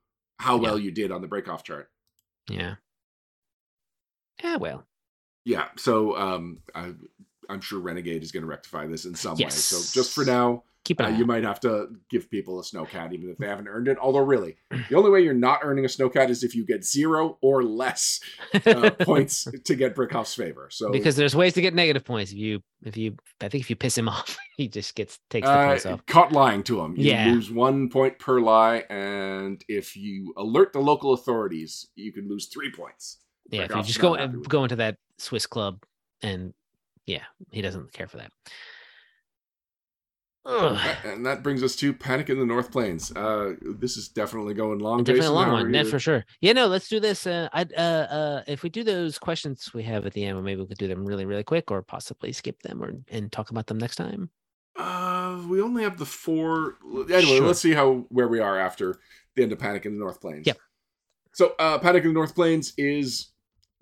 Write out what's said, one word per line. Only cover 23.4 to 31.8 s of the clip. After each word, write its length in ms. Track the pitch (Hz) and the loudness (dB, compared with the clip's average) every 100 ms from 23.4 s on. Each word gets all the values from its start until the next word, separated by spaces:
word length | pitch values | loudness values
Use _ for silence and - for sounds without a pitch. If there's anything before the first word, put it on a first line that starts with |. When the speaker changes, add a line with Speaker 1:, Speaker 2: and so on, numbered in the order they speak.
Speaker 2:
I 80 | 101 | -6
think 140 | 139 | -6
if 60 | 127 | -4
you 60 | 117 | -4
piss 220 | 127 120 | -2 0
him 100 | 113 | -2
<laughs> 80 | 101 | -4
off, 200 | - - - - | -6 -12 -12 -8
he 120 | 127 | -8
just 260 | 107 98 | -8 -8
gets, 240 | - 101 - _ | -8 -10 -12 _
takes 180 | 117 135 | -2 4
the 80 | 143 | 4
Speaker 1:
Uh, 0 | |
Speaker 2:
points 280 | 143 139 - | 4 2 0
off. 140 | 90 - | -6 4
Speaker 1:
caught 260 | 170 170 | 6 8
lying 300 | 151 131 101 | 6 6 4
to 160 | 101 110 | 0 -2
him. 160 | 80 90 | -2 2
You 60 | 139 | 4
Speaker 2:
Yeah. 100 | 120 | 4
Speaker 1:
lose 340 | 110 120 101 | 4 4 2
one 380 | 113 127 139 127 | 2 4 4 2
point 300 | 135 131 127 | 2 2 0
per 200 | - 127 | 2 4
lie, 440 | 113 110 113 113 - | 6 8 6 4 -2
and 760 | 101 98 101 98 98 98 95 - | -8 -6 -6 -6 -6 -8 -10 -6
if 280 | 104 - 101 | -6 -6 -10
you 360 | 101 98 90 92 | -10 -10 -10 -8
alert 360 | 107 131 190 | 2 4 4
the 80 | 139 | 4
local 320 | 143 143 139 | 2 2 2
authorities, 760 | 123 - 117 101 82 80 - | 0 0 -2 -2 -6 -10 -14